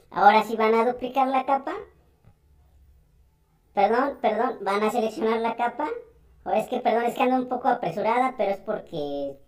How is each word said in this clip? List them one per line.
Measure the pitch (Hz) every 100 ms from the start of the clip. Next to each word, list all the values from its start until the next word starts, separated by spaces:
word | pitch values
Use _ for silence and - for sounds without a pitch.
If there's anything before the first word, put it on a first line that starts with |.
| _
Ahora | - 202 220
sí | 214 220
van | 220
a | 226 240
duplicar | 247 254 269 262
la | 269 262
capa, | 269 302 403 - _ _ _ - _ _ _ _ _ _ _ _ _ _ _ _ _ _
perdón, | - 208 233 277 -
perdón, | 220 214 247 214
van | 190 202
a | 214
seleccionar | 220 220 220 220 226
la | 226 226
capa, | 240 240 302 480 - _ _ _ -
o |
es | 220 214
que, | -
perdón, | 220 226
es | 233
que | -
ando | 247 254
un | 254
poco | 254 262
apresurada, | 240 - 202 208 247 254 254
pero | 196
es | 196
porque | - 185 - 160 143 143 139 -